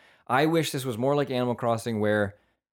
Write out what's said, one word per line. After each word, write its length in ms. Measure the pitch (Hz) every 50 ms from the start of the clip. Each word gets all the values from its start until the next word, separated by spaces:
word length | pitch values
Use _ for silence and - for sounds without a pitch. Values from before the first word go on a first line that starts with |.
| - - _ _ _
I 200 | - 117 135 151
wish 240 | 160 165 165 151 - -
this 140 | 139 127
was 100 | 131 110
more 180 | 110 127 139 143
like 160 | 147 139 131
Animal 240 | 131 123 123 123 117
Crossing, 440 | - 127 117 117 113 - 120 113 107
where 360 | 107 104 107 107 104 98 - _ _ _ _ _ _ _